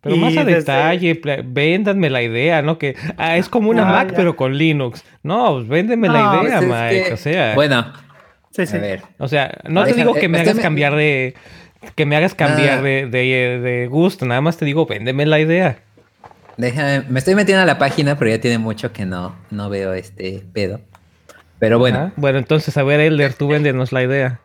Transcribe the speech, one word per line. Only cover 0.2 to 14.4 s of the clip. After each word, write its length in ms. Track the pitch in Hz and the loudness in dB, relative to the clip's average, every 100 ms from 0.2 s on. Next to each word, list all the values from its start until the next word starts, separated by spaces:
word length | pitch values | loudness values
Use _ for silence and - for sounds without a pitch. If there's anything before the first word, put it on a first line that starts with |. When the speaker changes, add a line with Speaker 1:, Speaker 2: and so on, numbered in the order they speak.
| 165 | 2
Speaker 2:
y 40 | 165 | 2
Speaker 1:
a 60 | |
Speaker 2:
desde 160 | 277 170 | 2 2
Speaker 1:
detalle, 560 | 147 135 156 175 175 165 | 2 0 2 0 0 -2
pla-, 260 | 156 139 120 | -4 -6 -4
véndanme 640 | 127 151 180 208 196 160 | 0 2 2 0 0 0
la 120 | 131 | 0
idea, 400 | 117 113 147 165 | -2 0 0 2
¿no? 160 | 147 160 | 0 -2
Que, 180 | 143 - 151 - | -4 -6 -10 -6
ah, 200 | 165 170 | -2 0
es 100 | 190 | 0
como 220 | 247 214 | 0 2
una 180 | 233 196 | 2 2
Speaker 2:
Ah, 20 | |
Speaker 1:
Mac, 160 | 190 262 | 2 0
Speaker 2:
ya. 40 | 190 | 0
Speaker 1:
pero 180 | 175 156 | 0 0
con 220 | 131 139 | -2 0
Linux. 460 | 160 147 127 - - _ | 0 0 -2 -8 -20 _
No, 320 | 143 202 240 139 | -6 0 0 0
pues, 120 | 110 | -2
véndeme 400 | 151 214 233 226 | -2 0 0 2
la 140 | 233 214 190 | 4 4 2
Speaker 2:
No, 80 | |
Speaker 1:
idea, 140 | - 233 | 2 2
Speaker 3:
pues, 40 | |
es 60 | - - 117 | 2 0 0
Speaker 1:
Mike, 120 | 190 185 | 0 0
Speaker 3:
que, 60 | |
Speaker 1:
o 40 | 110 | -4
sea. 380 | 147 175 127 110 | -2 -2 0 2
Speaker 3:
bueno. 380 | 147 127 110 - - - - _ _ | 2 2 -2 -10 -20 -20 -20 _ _
Speaker 2:
Sí, 140 | - 180 | -6 -4
sí. 100 | 131 | -4
Speaker 3:
A 20 | |
ver. 200 | 104 98 - _ | -6 -8 -12 _
Speaker 1:
O 100 | 131 | -4
sea, 300 | 147 135 - - | -2 -2 -6 -4
no 140 | 165 | 0
te 40 | - | 2
Speaker 3:
Déjame, 100 | 240 | 2
Speaker 1:
digo 100 | 226 | 2
que 120 | 151 147 | 2 0
Speaker 3:
eh, 40 | |
Speaker 1:
me 80 | 165 | 2
Speaker 3:
estoy 100 | 170 | 2
Speaker 1:
hagas 40 | 220 | 2
Speaker 3:
me- 40 | |
Speaker 1:
cambiar 340 | 202 151 143 147 | 0 0 0 2
de, 400 | 151 139 127 - - - - _ - - | 2 0 -2 -6 -20 -20 -20 _ -16 -4
que 100 | 147 | 0
me 100 | 151 | 2
hagas 180 | 180 - | 0 0
cambiar 440 | 147 151 143 131 | 0 2 2 2
Speaker 3:
Ah. 20 | |
Speaker 1:
de, 240 | 135 135 135 | 0 -2 -2
de, 520 | 127 127 131 123 123 | -2 0 0 0 -2
de 260 | 123 123 123 | -2 -2 -2
gusto, 380 | 139 175 180 127 | 2 0 0 -2
nada 160 | 123 | 0